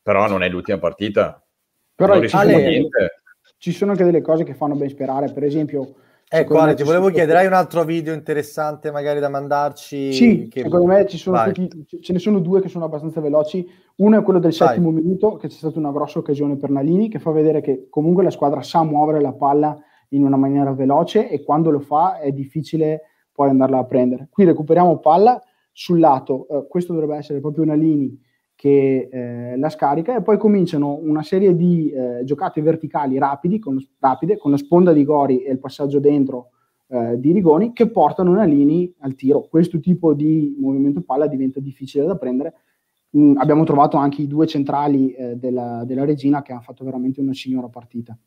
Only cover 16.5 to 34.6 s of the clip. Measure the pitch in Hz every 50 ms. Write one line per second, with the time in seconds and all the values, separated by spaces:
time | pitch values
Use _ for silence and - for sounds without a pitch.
16.5 | 143 135 143 135 139 139 139 151 170 190 220 220 220 - - 170 156 156 151 160
17.5 | 151 151 143 151 135 127 - - - 151 151 165 180 185 190 160 - - 156 143
18.5 | 151 139 127 - - 170 165 160 147 147 151 156 156 156 143 131 123 - 147 139
19.5 | 143 147 151 151 147 - - _ _ _ _ _ 139 139 143 139 139 135 135 135
20.5 | 139 143 139 139 135 131 135 131 139 151 170 170 - 214 220 - 156 139 143 -
21.5 | 147 156 165 160 151 143 143 - 147 151 165 185 185 175 156 139 139 135 139 135
22.5 | - 160 147 - - 160 156 151 156 156 156 _ _ _ _ _ _ - 143 139
23.5 | 135 131 131 131 135 156 151 - - 131 127 127 127 123 135 - _ - 202 170
24.5 | 156 139 156 147 165 170 180 180 160 147 - 156 156 180 202 233 247 233 - _
25.5 | _ _ _ _ _ - - - 180 165 165 156 135 131 - - 139 131 - -
26.5 | 151 143 131 - - 180 175 175 175 160 156 147 151 147 139 - 147 139 135 151
27.5 | 147 147 160 156 151 151 156 160 156 147 139 123 - - _ _ _ _ _ _
28.5 | _ _ - 143 143 139 135 135 135 131 123 - - 127 123 120 120 120 120 123
29.5 | 123 127 139 156 156 - - 139 139 160 170 - 254 233 175 226 214 202 214 220
30.5 | 208 202 175 165 - 147 147 143 143 147 165 156 151 156 156 - - 190 202 196
31.5 | 175 165 175 180 175 165 156 147 143 131 127 123 123 120 127 131 147 143 190 175
32.5 | - 160 151 160 160 160 - 147 - 160 143 135 131 135 143 139 143 143 - 180
33.5 | 202 214 220 - 135 131 135 - _ _ - 135 131 - - 165 208 202 - 143
34.5 | 143 139